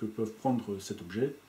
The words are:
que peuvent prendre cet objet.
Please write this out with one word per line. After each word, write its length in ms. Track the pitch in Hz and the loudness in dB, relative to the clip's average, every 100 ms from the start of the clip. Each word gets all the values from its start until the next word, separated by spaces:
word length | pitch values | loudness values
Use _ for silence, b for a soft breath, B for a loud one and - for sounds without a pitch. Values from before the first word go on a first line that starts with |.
que 60 | 107 | -4
peuvent 260 | 107 110 | 0 -2
prendre 460 | - 135 123 104 98 | 0 2 2 2 -4
cet 200 | - 101 | -4 -6
objet. 320 | 87 98 139 - | -4 0 0 0